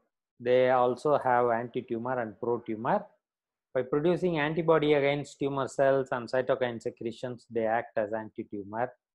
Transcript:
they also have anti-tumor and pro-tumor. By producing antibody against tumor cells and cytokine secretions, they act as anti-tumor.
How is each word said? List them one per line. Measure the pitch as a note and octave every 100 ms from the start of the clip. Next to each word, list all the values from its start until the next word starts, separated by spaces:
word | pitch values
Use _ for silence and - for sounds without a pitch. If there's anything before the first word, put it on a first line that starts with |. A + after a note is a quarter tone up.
| _ _ _ -
they | A#2+ B2+ B2+
also | B2+ B2 A#2+ D3+ C#3
have | C3 B2 B2
anti-tumor | A2+ A#2+ B2 A#2 A2+ A#2+ B2+
and | A2+ G2+
pro-tumor. | A#2 A#2+ A#2 G#2+ B2 G3+ G3+ _ _ _ _ _ _
By | C3
producing | B2+ D3 D#3 E3+ F3+ D#3+
antibody | D3 D#3+ E3 D#3+ D3+
against | D3+ C#3 C#3+ C#3 -
tumor | C#3 C#3 B2
cells | - C3+ C3+ C3
and | C3 A2+
cytokine | B2+ B2+ B2+ B2 A#2
secretions, | A#2+ - A#2 A2+ B2+ A#2+ -
they | A2+ A2
act | A2+ A#2 -
as | G#2
anti-tumor. | A2 A2 - A2 G#2 G2 A2 B2+ - _